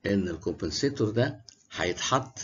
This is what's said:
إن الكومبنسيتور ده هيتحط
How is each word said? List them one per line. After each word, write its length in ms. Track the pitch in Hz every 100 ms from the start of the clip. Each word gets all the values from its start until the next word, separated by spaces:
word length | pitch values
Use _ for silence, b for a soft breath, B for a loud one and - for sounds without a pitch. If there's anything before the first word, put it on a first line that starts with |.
| 101
إن 220 | 101 90
الكومبنسيتور 800 | 82 - 80 82 - 139 139 107
ده 320 | 110 123 - - - _
هيتحط 680 | - 87 - - 131 127 -